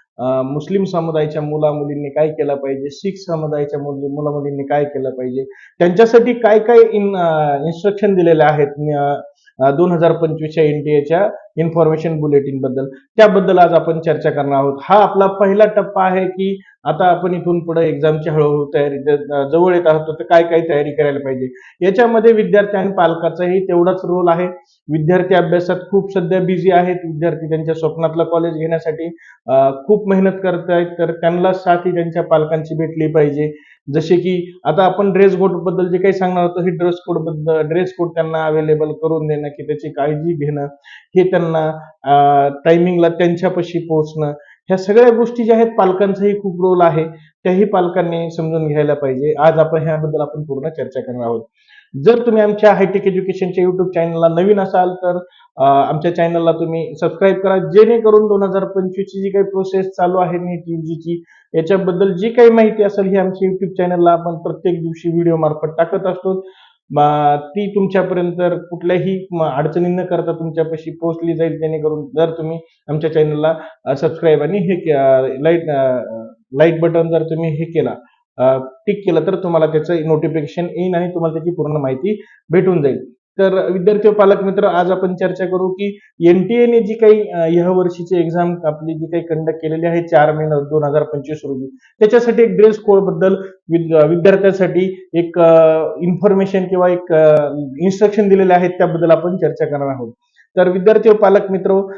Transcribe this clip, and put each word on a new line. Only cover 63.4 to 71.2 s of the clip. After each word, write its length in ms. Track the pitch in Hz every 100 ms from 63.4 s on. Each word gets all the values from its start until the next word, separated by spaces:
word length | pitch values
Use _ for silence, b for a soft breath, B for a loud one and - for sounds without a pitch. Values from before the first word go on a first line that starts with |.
| 190
YouTube 240 | 185 190 -
चॅनलला 340 | 180 180 175
आपण 240 | 170 170 165
प्रत्येक 460 | 180 - 185 170
दिवशी 300 | 165 160 170
व्हिडिओ 260 | 170 170 160
मार्फत 300 | 156 156 156 160
टाकत 300 | 165 190 180
असतो. 400 | 180 190 190 B B B B _ 147
म, 20 | 147 147 147 147
ती 340 | - 208 202 202
तुमच्यापर्यंत 580 | 190 196 180 180 175 170 175 175 170
कुठल्याही 580 | 175 175 180 180 190 190
म, 120 | 170
अडचणी 460 | 156 131 156 170 175
न 160 | 180 175
करता 260 | 165 165
तुमच्यापाशी 600 | 165 165 160 160 160 160
पोहोचली 440 | 156 165 165